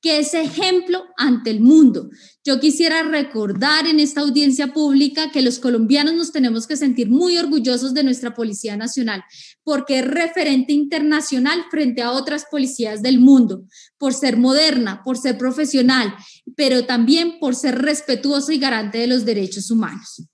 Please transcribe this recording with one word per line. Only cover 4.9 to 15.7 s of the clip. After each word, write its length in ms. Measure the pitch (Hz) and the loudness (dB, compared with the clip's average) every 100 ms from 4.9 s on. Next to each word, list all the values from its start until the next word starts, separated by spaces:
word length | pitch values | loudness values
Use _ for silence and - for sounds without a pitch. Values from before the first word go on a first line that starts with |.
| 277 285 285 311 | 2 2 -2 -4
que 120 | 302 | 0
los 160 | 254 247 | 0 0
colombianos 560 | 262 240 226 285 285 | -2 0 2 2 2
nos 180 | 330 330 | -2 -4
tenemos 340 | 311 254 226 226 | -2 0 -2 -6
que 100 | 294 | -4
sentir 340 | 285 240 233 | -2 0 0
muy 260 | 247 359 349 | 2 2 0
orgullosos 560 | 339 302 240 247 262 | 0 -2 0 -2 -2
de 100 | 262 | -2
nuestra 320 | 277 247 247 | 0 -2 -6
Policía 420 | 240 226 202 220 208 | -6 -6 -6 -8 -8
Nacional, 460 | 226 269 233 196 - - - _ | -8 -6 -4 -6 -10 -20 -20 _
porque 360 | - 285 277 269 | -4 -4 -2 -2
es 80 | 254 | -2
referente 640 | 302 330 339 302 269 262 | -2 -4 -2 0 0 2
internacional 920 | 294 285 311 302 302 302 262 262 339 339 | 0 0 -2 0 0 -2 -2 0 -2 -4
frente 300 | 320 285 240 | -2 -2 -2
a 120 | 240 | -4
otras 340 | 262 262 302 - | -4 -4 -8 -6
policías 520 | 294 262 - 220 214 | -4 -4 -4 -6 -4
del 180 | 226 254 | 2 6
mundo, 440 | 254 269 226 190 - _ - _ | 8 8 6 0 -14 _ -20 _
por 160 | 277 | -4
ser 240 | 262 269 226 | -2 -2 2
moderna, 640 | 247 269 311 277 226 196 | 2 4 2 0 -2 -6
por 140 | - 247 | -8 -4
ser 180 | 269 240 | -4 -2
profesional, 800 | 254 254 302 | -4 -2 -2